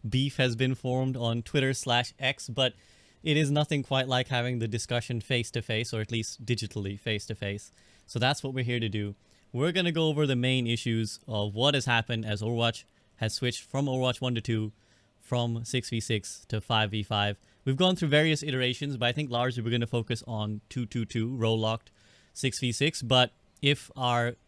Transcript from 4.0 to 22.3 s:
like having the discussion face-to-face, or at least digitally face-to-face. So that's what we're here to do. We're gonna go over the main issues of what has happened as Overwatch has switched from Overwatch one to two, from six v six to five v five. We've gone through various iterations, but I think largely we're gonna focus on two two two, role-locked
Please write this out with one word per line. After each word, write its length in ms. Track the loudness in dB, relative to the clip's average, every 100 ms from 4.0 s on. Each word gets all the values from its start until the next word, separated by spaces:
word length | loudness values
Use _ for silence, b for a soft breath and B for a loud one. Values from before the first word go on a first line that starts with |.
| 2
like 200 | 0 0
having 300 | -2 -2 -2
the 100 | -2
discussion 540 | -4 -2 -4 -2 -6
face-to-face, 720 | -2 -2 0 -6 -2 -2 -2
or 80 | -4
at 100 | -2
least 320 | -4 -4 -8
digitally 560 | -2 -2 -2 -6 -6 -6
face-to-face. 720 | -4 -4 -4 -6 -6 -6 -10 b b b b
So 120 | 0
that's 240 | 0 0
what 100 | -4
we're 100 | -2
here 160 | 0 0
to 120 | 0
do. 240 | -2 -4 -8 b b b
We're 180 | -2 0
gonna 180 | 2 0
go 180 | 2 2
over 180 | 2 2
the 100 | 2
main 300 | 4 2 2
issues 520 | 0 0 0 -2 -6 -6
of 280 | -2 -2
what 180 | 2 2
has 140 | 2 2
happened 400 | 0 0 -4 -2
as 160 | -4
Overwatch 420 | -2 0 0 0 -14 b b _
has 160 | -4
switched 300 | -2 -2 -4
from 240 | -6 -2 0
Overwatch 340 | 2 0 0
one 140 | -2
to 80 | -2
two, 300 | 0 -2 -2 b b b b b
from 460 | -4 -2 0 -2
six 240 | -2 -4 -2
v 100 | -4
six 460 | 0 -2 -2 -16 -6
to 120 | -6
five 300 | 0 2 2
v 120 | -2
five. 360 | -2 0 0 -2 b b
We've 100 | -2
gone 220 | 2 2 2
through 120 | 4
various 340 | 4 4 2
iterations, 560 | 0 0 0 0 -4 0
but 80 | 0
I 60 |
think 180 | 0 -2
largely 320 | 0 0 0
we're 80 | 0
gonna 160 | 0 0
focus 360 | -2 -2 -6 -4
on 340 | -4 -4 -6 _
two 160 | -6
two 220 | -4 -4 -2
two, 280 | -2 -2
role-locked 560 | 0 2 2 0 -2 -8 b b b b